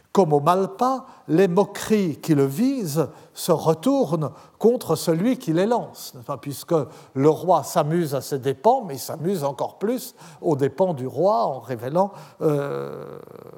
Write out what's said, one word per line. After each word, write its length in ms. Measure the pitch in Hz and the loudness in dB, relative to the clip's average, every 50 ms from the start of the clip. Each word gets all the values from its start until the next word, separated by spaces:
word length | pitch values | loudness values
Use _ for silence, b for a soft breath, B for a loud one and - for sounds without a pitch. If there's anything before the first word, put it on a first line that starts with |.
| B B | B B
Comme 220 | - 196 190 156 | 2 4 4 4
au 80 | 151 143 | 4 4
Malpas, 640 | 143 160 180 190 196 185 190 - 240 254 269 254 B B B B B - | 4 4 2 2 0 -2 -2 -2 0 0 0 -2 B B B B B 0
les 180 | 151 165 196 | 2 4 4
moqueries 680 | 190 170 196 196 180 - - - - 220 214 196 170 135 | 4 4 2 2 0 -2 -8 -2 0 0 2 2 0 -2
qui 180 | - - - 160 | -4 0 2 2
le 120 | 143 139 | 4 4
visent 600 | 135 135 151 240 269 277 262 214 160 139 165 147 120 B B B B B | 2 2 0 0 0 0 -2 -4 -2 -2 -2 -2 -2 B B B B B
se 180 | - - - | -6 0 0
retournent 800 | 170 147 - 151 165 160 - 254 277 277 240 147 165 165 156 131 B B B B B B | 0 2 2 0 0 2 2 2 2 2 2 0 0 -2 -4 -6 B B B B B B
contre 380 | - 220 240 240 - - 165 | 2 4 4 2 0 -2 -2
celui 420 | 151 - - 165 165 190 247 262 254 | 0 0 0 0 2 2 0 0 -2
qui 140 | - 165 | -2 -2
les 140 | 156 170 190 | 0 2 2
lance, 460 | 202 247 220 165 131 - - - - - | 2 0 -2 -2 -6 -12 -16 -18 -18 -18
n'est-ce 100 | 131 117 | -16 -12
pas ? 140 | - 143 139 | -10 -10 -10
Puisque 360 | - 143 135 - - - 170 160 131 B B B B B B | -10 -10 -12 -12 -4 0 0 0 0 B B B B B B
le 140 | 131 135 156 | 2 4 4
roi 340 | 156 156 - 175 180 156 | 4 4 2 2 2 2
s'amuse 540 | 139 - - 180 156 147 160 175 170 147 143 | 2 0 0 0 0 2 0 0 0 0 -2
à 40 | 131 | -4
ses 180 | 120 - 147 135 | -4 -4 -6 -4
dépens, 440 | 117 135 135 135 - 220 254 269 233 | -2 -2 -4 2 4 4 4 4 0
mais 120 | 175 139 | -6 -8
il 40 | 127 | -10
s'amuse 440 | - - 139 - 143 180 202 175 143 | -10 -10 -10 -6 -4 -4 -2 -2 -2
encore 340 | 139 139 - 127 117 - - | -4 -4 -4 -6 -8 -6 -4
plus 380 | - 214 254 254 - - - B B B B B | -4 -2 -2 -4 -6 -10 -16 B B B B B
aux 160 | - 170 156 | -2 0 0
dépens 380 | 131 139 135 131 - 190 185 170 | 2 0 -2 0 0 0 0 0
du 120 | 131 127 | -4 -6
roi 380 | 131 110 123 165 196 214 233 226 | -6 -2 0 2 2 2 2 0
en 160 | 175 139 127 | -2 -4 -6
révélant, 500 | 123 113 131 113 113 127 147 175 196 202 196 B B B B B | -8 -8 -10 -8 -6 -2 0 0 0 0 -2 B B B B B
euh, 800 | 175 160 147 143 143 143 139 139 139 139 143 143 - - - - - - - - - - - | 0 2 2 2 0 -4 -6 -6 -8 -8 -10 -12 -14 -14 -16 -18 -18 -20 -20 -20 -20 -20 -20